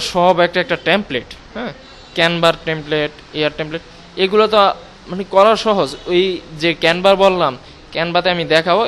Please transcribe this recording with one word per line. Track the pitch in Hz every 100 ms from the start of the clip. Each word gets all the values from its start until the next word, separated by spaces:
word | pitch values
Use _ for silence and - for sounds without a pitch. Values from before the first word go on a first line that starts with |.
| -
সব | 185 175 175 175
একটা | 180
একটা | 170 165 -
টেমপ্লেট, | 185 202 127 107 - - 214
হ্যাঁ, | 233 139 - - - -
ক্যানভার | 170 170 170 156 -
টেমপ্লেট, | 160 147 151 147 - - 151
এয়ার | 151 147
টেমপ্লেট, | 156 160 - - - -
এগুলো | 190 214 220
তো | 214 196 - - - -
মানে | 180 190
করা | 190 208 220 220
সহজ। | 196 143 180 -
ওই | 180 190 180 - 160
যে | 165 156
ক্যানভা | 165 170 190 190
বললাম, | 196 185 156 123 - - -
ক্যানভাতে | 151 170 175 175
আমি | 175 156
দেখাবো, | 156 165 180